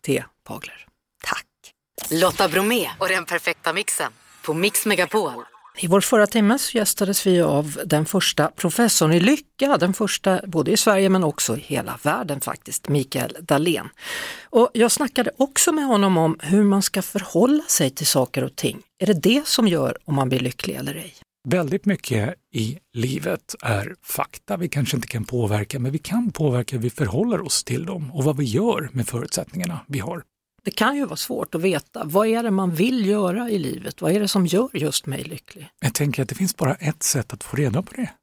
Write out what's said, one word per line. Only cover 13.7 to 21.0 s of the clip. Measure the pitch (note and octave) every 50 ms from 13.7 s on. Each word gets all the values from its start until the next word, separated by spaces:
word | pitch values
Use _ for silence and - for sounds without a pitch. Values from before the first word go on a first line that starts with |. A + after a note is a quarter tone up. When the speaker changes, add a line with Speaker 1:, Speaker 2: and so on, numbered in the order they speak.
| D#3+ G#2+ - - _ _ - - - - - - - - - -
Speaker 1:
Och | - A#3+ A#3 B3+ _
jag | A#3 A3+ A#3 -
snackade | - D4 B3 _ - A#3+ - -
också | - C4 C4+ - - - F4+ E4
med | D#4 C#4+
honom | C4+ A#3 G3+ G3 G3 F#3
om | E3 E3 D#3+ D#3+ - -
hur | D3 F3+ G#3 G#3+
man | G3+ G3 G3 G3
ska | - - G3 F3+
förhålla | - - G3+ F#3+ - - E3 G#3 C4 D4 D4+ D4+ -
sig | - - E3 C3+
till | C3 - D#3
saker | - - C#3+ B2+ A#2+ - C#3+ C3
och | C3 -
ting. | - - C#3+ - - - _ _ _
Är | F#3+
det | F#3+ G#3
det | D#3+ - F#3 A#3 C#4+ D4+
som | - - - A3+ G#3
gör | E3+ D#3 C3+ B2+ - - _
om | - C#3+
man | C#3 C3+ B2
blir | B2 B2+
lycklig | B2+ B2 - _ - - -
eller | C3+ C3+ C#3 C#3+
ej? | D#3+